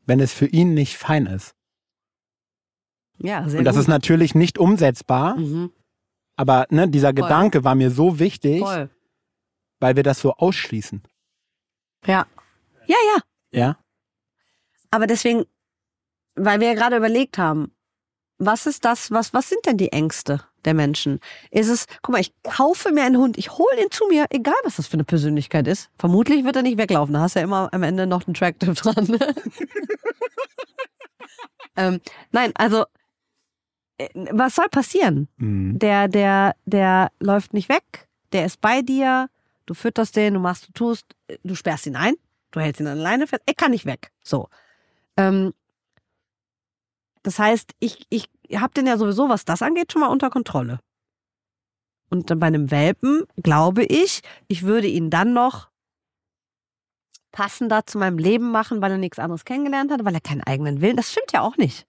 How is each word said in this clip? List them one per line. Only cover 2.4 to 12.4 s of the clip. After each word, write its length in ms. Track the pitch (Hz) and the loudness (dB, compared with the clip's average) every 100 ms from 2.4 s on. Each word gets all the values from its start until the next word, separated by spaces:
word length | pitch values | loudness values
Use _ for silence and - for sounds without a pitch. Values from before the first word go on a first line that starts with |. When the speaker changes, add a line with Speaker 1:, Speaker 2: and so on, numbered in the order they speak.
| _ _ _ _ _ _ _ - | _ _ _ _ _ _ _ -10
Speaker 2:
Ja, 260 | 175 196 151 | -6 -4 -4
sehr 100 | 147 | 0
Speaker 1:
Und 60 | 127 | 2
das 100 | 123 | 4
Speaker 2:
gut. 60 | |
Speaker 1:
ist 60 | 135 | 4
natürlich 440 | 147 - 165 170 156 | 4 4 4 4 4
nicht 220 | 170 - | 2 4
umsetzbar, 800 | 180 202 147 127 - 127 160 214 | 4 6 4 2 0 0 0 -2
Speaker 2:
Mhm. 340 | 151 160 175 - _ _ _ _ _ - | -4 -4 -6 -10 _ _ _ _ _ -2
Speaker 1:
aber, 300 | 139 131 131 | 4 4 4
ne, 180 | 151 156 | 2 4
dieser 200 | 143 143 | 4 4
Speaker 2:
Voll. 60 | 139 | 2
Speaker 1:
Gedanke 480 | 143 151 208 160 | 2 4 4 4
war 120 | 131 131 | 2 4
mir 160 | 131 | 2
so 260 | 123 175 156 | 4 2 2
wichtig, 400 | 185 - 143 160 | 0 0 -2 0
Speaker 2:
Voll. 280 | 196 180 139 _ _ _ _ _ _ _ _ - | -2 -4 -8 _ _ _ _ _ _ _ _ -2
Speaker 1:
weil 160 | 127 135 | 2 4
wir 60 | |
das 160 | 139 131 | 2 2
so 140 | 139 - | 0 2
ausschließen. 640 | 180 - - 113 - 101 - _ _ _ _ _ _ _ _ _ - | 0 0 -6 -8 -8 -12 -16 _ _ _ _ _ _ _ _ _ -2
Speaker 2:
Ja. 200 | 185 - _ | 0 -2 _